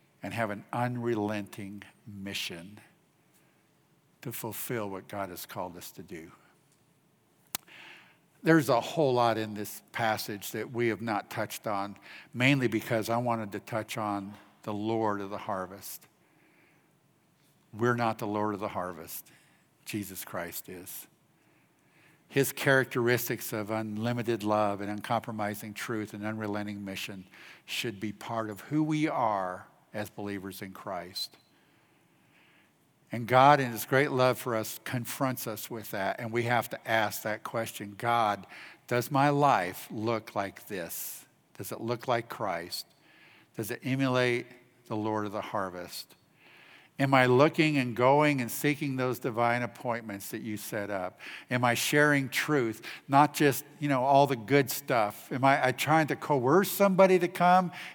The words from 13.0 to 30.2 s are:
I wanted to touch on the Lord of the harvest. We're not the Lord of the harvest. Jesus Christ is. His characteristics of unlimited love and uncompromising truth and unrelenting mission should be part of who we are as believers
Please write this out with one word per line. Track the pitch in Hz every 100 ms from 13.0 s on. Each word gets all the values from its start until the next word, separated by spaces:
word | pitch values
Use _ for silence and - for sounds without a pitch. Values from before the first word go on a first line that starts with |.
| 107
I | 117
wanted | 123 117 104
to | 98
touch | - 113 107 -
on | 107 101 98 104 - _
the | -
Lord | 107 107 113 110 101
of | 98
the | 98
harvest. | - 98 92 98 - - - _ _ _ _ _ _ _ _ _ _ _ _ _ _ _ _ 104
We're | 120 120
not | 117 113
the | 107
Lord | 104 107 101
of |
the | 101
harvest. | 98 90 82 82 - - - _ _ _ _ -
Jesus | 107 92 92 -
Christ | 92 87 87 -
is. | 92 - - - _ _ _ _ _ _ _ _ _ _ _ _
His | 139 139
characteristics | - 143 135 127 131 120 123 - 117 -
of | 113 104
unlimited | 110 110 107 113 120 113 113
love | 104 107 104 101
and | 101
uncompromising | 104 - 117 113 110 104 107 110
truth | 101 - 113 104
and | 107 107
unrelenting | 110 110 104 104 104
mission | 101 95 - 98 90 - - - -
should | - 123 98
be | 107
part | 101 - 117 110
of | 101
who | - 151
we | 156 156 151
are | 151 117 101 92 92 - _ _
as | 107 104
believers | -